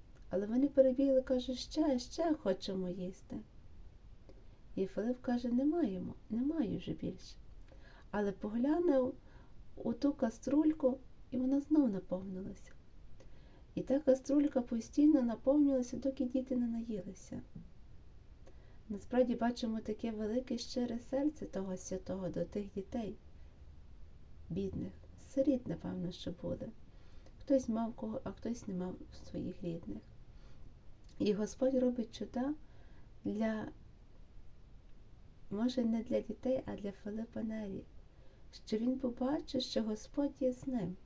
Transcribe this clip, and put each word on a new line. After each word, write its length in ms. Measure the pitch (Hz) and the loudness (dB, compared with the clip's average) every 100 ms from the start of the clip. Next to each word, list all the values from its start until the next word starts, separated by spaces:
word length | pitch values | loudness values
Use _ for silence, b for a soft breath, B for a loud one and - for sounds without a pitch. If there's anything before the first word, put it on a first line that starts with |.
| - - - | -18 -16 -4
Але 160 | 185 208 | -2 2
вони 220 | 240 285 | 4 6
перебігли, 540 | 269 262 254 277 262 | 8 8 8 6 6
каже: 320 | 262 254 247 | 6 2 2
«Ще, 440 | 247 - 311 302 247 | -4 -2 2 4 4
ще 360 | - - 330 | 0 0 2
хочемо 540 | 302 202 185 - 190 180 | 2 2 0 0 -2 -2
їсти». 480 | 190 180 190 - 214 - - - - - - - - - B B B - | -2 -6 -8 -10 -10 -10 -16 -16 -14 -16 -16 -18 -18 -18 B B B -8
І 120 | - 190 | -4 -2
Филип 340 | - 220 247 | 0 -2 -2
каже: 280 | - 247 247 | 0 0 2
«Не 160 | 240 | 4
маємо, 500 | 285 339 247 185 - - - | 4 4 2 0 -6 -8 -4
не 120 | 220 | 0
маю 360 | 269 320 208 175 | 0 2 0 0
вже 140 | - | -4
більше». 440 | 156 - 185 - - - - - B B B B | -4 -4 -6 -12 -16 -16 -16 -16 B B B B
Але 220 | 202 202 | -2 0
поглянув 840 | 196 214 226 269 339 349 269 254 - B B B B - - | -2 -2 2 4 4 6 6 4 -2 B B B B -14 -6
у 160 | 233 | -4
ту 200 | 226 285 | 2 2
каструльку, 840 | 285 233 - - 285 311 302 262 254 - - - | 2 0 0 2 6 6 6 4 2 -6 -16 -6
і 80 | 247 | 0
вона 220 | 254 277 | 4 2
знов 300 | 277 311 262 | 6 6 6
наповнилася. 840 | 190 - 180 190 185 196 196 - - - - - - B B B B B | 4 -2 -4 -4 -6 -6 -10 -14 -16 -16 -16 -12 -12 B B B B B
І 80 | - | -4
та 180 | - 269 | 2 4
каструлька 640 | 269 262 - 285 285 269 | 6 6 6 6 6 4
постійно 600 | 247 226 - - 302 285 | 0 -2 0 6 8 8
наповнювалася, 720 | 240 220 262 294 285 262 247 240 | 6 2 4 8 8 6 2 0
доки 280 | 269 269 | 0 0
діти 320 | 247 254 254 247 | 0 0 2 2
не 100 | 240 | 2
наїлися. 760 | 233 226 208 190 190 - - - - - - - - - - - - B B B B - | 0 -2 -4 -6 -12 -10 -12 -10 -14 -14 -16 -16 -16 -16 -18 -18 -18 B B B B -8
Насправді 460 | 202 - 247 247 | -8 2 4 6
бачимо 460 | 233 233 240 226 220 | 4 2 2 -2 -2
таке 300 | 220 214 226 | -2 -4 -2
велике 480 | 214 214 240 254 233 | -2 0 0 0 -4
щире 400 | - 254 240 233 | -2 -2 -2 -4
серце 480 | - 269 302 - 196 | -2 0 0 -2 -6
того 300 | 196 190 185 | -4 -4 -6
святого 520 | - 190 - 190 180 | -4 -6 -4 -4 -2
до 160 | 170 | -2
тих 280 | 170 208 196 | -2 -4 -4
дітей, 440 | 202 190 240 202 214 - b b b - - - - - - - - - | -6 -6 -4 -4 -8 -14 b b b -16 -16 -16 -14 -14 -14 -16 -14 -6
бідних, 420 | 170 196 - 185 - - - - | -4 -4 -4 -8 -10 -16 -18 -4
сиріт, 400 | - 269 247 - | 2 4 4 0
напевно, 440 | 165 180 185 175 | -6 -4 -4 -4
що 200 | - - 170 | -6 -8 -6
були. 260 | 175 175 - - - B B B B B | -6 -6 -6 -12 -16 B B B B B
Хтось 300 | - 269 254 | 4 4 4
мав 260 | 220 226 | 0 -2
кого, 260 | 233 220 220 | -4 -6 -6
а 80 | 196 | -6
хтось 340 | 196 226 240 - | -6 -6 -6 -4
не 80 | |
мав 200 | 185 180 - - - - | -4 -4 -6 -12 -12 -8
своїх 320 | - 180 - | -6 -6 -4
рідних. 400 | 175 165 - 220 - - - B B B B - - - - - | -4 -4 -6 -8 -10 -18 -16 B B B B -14 -16 -16 -10 0
І 140 | 202 | 2
Господь 420 | 202 214 - 262 | 4 0 2 2
робить 440 | 262 247 240 220 - | 4 2 2 -4 -6
чуда 360 | 202 240 269 302 b b b b b - | -6 -2 -2 -2 b b b b b -8
для, 440 | - 208 220 220 - - - - - - - - - - - - - - - - - - - | -4 0 0 0 -6 -10 -18 -20 -20 -18 -16 -14 -14 -16 -18 -20 -18 -18 -18 -18 -20 -16 -6
може, 340 | 202 247 254 | 0 0 2
не 180 | 226 226 | 2 2
для 180 | 220 214 | 2 0
дітей, 420 | - 214 254 262 - | 0 -4 0 0 -2
а 100 | 202 | -6
для 160 | 202 | -6
Филипа 500 | 196 208 214 226 220 | -8 -8 -6 -6 -4
Нері, 400 | 220 220 208 190 - - - b b b b - - | -4 -4 -4 -6 -10 -16 -18 b b b b -12 -2
що 120 | 214 | 0
він 200 | 240 262 | 2 0
побачив, 640 | 247 240 254 311 - 254 | -2 0 0 0 0 -2
що 200 | - - | 0 0
Господь 520 | 220 214 - - 285 - | 0 -2 -4 0 0 2
є 120 | 254 | 0
з 140 | 247 269 | 0 -2
ним. 300 | 254 175 185 | 0 -2 -6